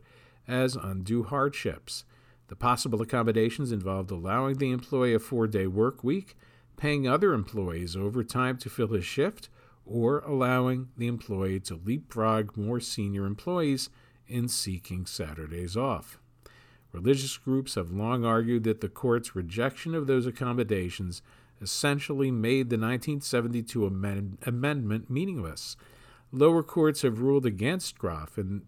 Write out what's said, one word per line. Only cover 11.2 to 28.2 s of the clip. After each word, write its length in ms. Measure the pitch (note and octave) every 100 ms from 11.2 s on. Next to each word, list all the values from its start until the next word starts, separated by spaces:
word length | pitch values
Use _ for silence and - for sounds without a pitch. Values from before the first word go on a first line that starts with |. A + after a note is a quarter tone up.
| - G2 F#2+ F#2+
to 180 | - E2
leapfrog 720 | F#2 C3+ - A2+ A2 A2 G#2+ A2
more 240 | G#2 A#2+
senior 460 | A2+ - G2+ G2+ G2
employees 640 | G#2+ - F3+ D#3 C3+ - - - _ -
in 220 | B2 A#2+
seeking 560 | - - F#2 - F#2
Saturdays 720 | F2+ - D#2+ D2+ D2+ E2+ F2 G#2
off. 420 | C3 G2 - - _ _ - - - _ _
Religious 440 | F2+ G2 C#3 C3+ -
groups 380 | - C3 C3
have 160 | - E2+
long 340 | F#2+ A2 B2
argued 400 | A#2 A2+ A#2 A#2+
that 160 | A2+ G#2+
the 80 | G2
court's 480 | - B2+ A#2 A#2 F#2+
rejection 580 | E2+ G2 B2+ - E3
of 120 | D#3+ C#3
those 180 | C3
accommodations 960 | B2 A#2 B2+ A#2+ G#2 G2+ F2+ - F#2 F2 - - _ _
essentially 720 | G2 - C#3+ C#3+ - C#3 C3+
made 400 | B2 A2 C3+ B2
the 60 | A2+
nineteen 440 | A2 B2+ C#3 D3
seventy-two 640 | - B2 A#2 A#2+ A2+ B2
amend-, 540 | G2+ F#2+ G2+ G2 G2+ F#2 -
amendment 640 | A#2+ C#3 D3 A2 A2 A2+
meaningless. 680 | B2+ F#3+ E3+ E2 D2 - - - - - - -
Lower 320 | C3 D3 E3
courts 400 | D3+ F3 D#3 D3
have 160 | C3+ A2
ruled 260 | C3 C#3
against 540 | B2+ F#2+ A2+ F3+ - -
Groff 400 | F#2+ D#2+